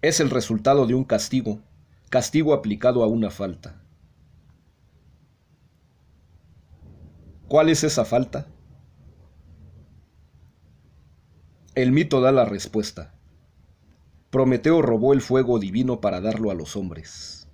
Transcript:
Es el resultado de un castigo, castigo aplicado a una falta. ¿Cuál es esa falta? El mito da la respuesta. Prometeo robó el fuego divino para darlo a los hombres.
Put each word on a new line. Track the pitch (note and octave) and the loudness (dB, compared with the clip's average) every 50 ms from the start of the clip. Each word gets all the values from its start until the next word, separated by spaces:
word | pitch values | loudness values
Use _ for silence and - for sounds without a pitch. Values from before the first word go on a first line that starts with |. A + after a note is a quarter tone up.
Es | - D3+ D#3 - | 0 0 0 2
el | D#3+ C3+ | 0 0
resultado | A#2+ B2 A2+ - A2+ G#2+ - C3+ C#3 C#3+ C3 | 0 -2 -2 -2 -4 -2 2 2 4 4 4
de | A2 A#2+ | 2 0
un | B2+ C3 | -2 0
castigo, | - - G#2 - - - C3 A#2 A2 G#2 G#2+ - _ _ _ _ _ _ _ _ - | -2 -2 -4 -2 -2 -4 -4 -4 -4 -8 -8 -12 _ _ _ _ _ _ _ _ -2
castigo | - B2+ A#2 - - D#3 D#3+ D3+ D3+ | -2 -2 -2 0 0 0 2 2 0
aplicado | - - A2 G#2 G2+ - B2 B2 B2+ A#2 | 0 0 -4 -6 0 0 0 2 2 2
a | |
una | A2 A2 A#2 A2 G2+ | 0 0 0 -2 -4
falta. | - - G2+ F#2+ F2 - - - - - - _ _ _ _ _ _ _ _ _ _ _ _ _ _ _ _ _ _ _ _ _ _ _ _ _ _ _ _ _ _ _ _ _ _ _ _ _ _ _ _ _ _ _ _ _ _ _ _ _ _ - _ _ _ _ _ _ - - - - - - - - - - - - - - - - | -4 -8 -8 -10 -10 -12 -16 -20 -20 -20 -20 _ _ _ _ _ _ _ _ _ _ _ _ _ _ _ _ _ _ _ _ _ _ _ _ _ _ _ _ _ _ _ _ _ _ _ _ _ _ _ _ _ _ _ _ _ _ _ _ _ _ -20 _ _ _ _ _ _ -20 -20 -20 -20 -20 -20 -20 -20 -20 -20 -20 -20 -20 -20 -10 2
¿Cuál | C3 D3+ D#3 D#3+ | 2 4 4 4
es | D#3+ - - | 2 2 0
esa | D3+ - - A2 | -2 0 -2 -2
falta? | - A#2+ B2 C3 - - C3+ D3+ - - _ - - - - - _ _ _ - - - _ - - _ _ - - - - - - - - - _ - - _ _ _ _ _ _ _ _ - - _ _ _ _ _ _ _ _ _ _ _ _ _ _ _ _ _ _ _ - _ _ _ _ - | 0 0 -2 -2 -2 -6 -12 -12 -12 -18 _ -20 -20 -20 -20 -20 _ _ _ -20 -20 -20 _ -20 -20 _ _ -20 -20 -20 -20 -20 -20 -20 -20 -20 _ -20 -20 _ _ _ _ _ _ _ _ -20 -20 _ _ _ _ _ _ _ _ _ _ _ _ _ _ _ _ _ _ _ -20 _ _ _ _ -2
El | - B2+ B2+ B2+ | 0 2 2 4
mito | D3 D#3 D3+ - C3 | 2 2 2 0 2
da | B2 C3 C3+ | 4 4 4
la | C3 A#2+ | 4 2
respuesta. | G2 G#2 G2 - - - A2 G#2 - - - D#2 - - - _ - _ _ _ _ _ _ _ _ _ _ _ _ _ _ _ _ _ - _ _ | 2 -2 -8 -10 -6 -4 -4 -4 -4 -8 -14 -18 -18 -20 -20 _ -20 _ _ _ _ _ _ _ _ _ _ _ _ _ _ _ _ _ -20 _ _
Prometeo | - B2+ C3 B2+ B2+ A#2 - D3+ E3 E3 D3+ | 0 0 2 2 2 0 2 2 2 4 4
robó | - A#2 A2 A2+ C3+ C#3 | 2 0 2 4 4 2
el | C3+ - | 2 2
fuego | - B2 C3 B2+ A#2 B2 A2+ | 0 0 0 2 2 0 0
divino | G2 F#2+ F2+ A2+ B2+ B2+ B2 A2 | -2 -2 -2 -2 -2 -2 -2 -2
para | - G2+ F#2 F2+ | -2 -4 -4 -2
darlo | F#2 G#2+ A2 G#2+ A2+ G#2+ | -4 -4 -4 -2 -4 -4
a | F#2+ | -4
los | F2 D#2 - - | -6 -8 -8 -8
hombres. | G#2 F#2+ F2+ E2 D#2 D#2+ - - - - - - - - - | -8 -8 -8 -10 -14 -18 -18 -20 -20 -20 -20 -20 -20 -20 -20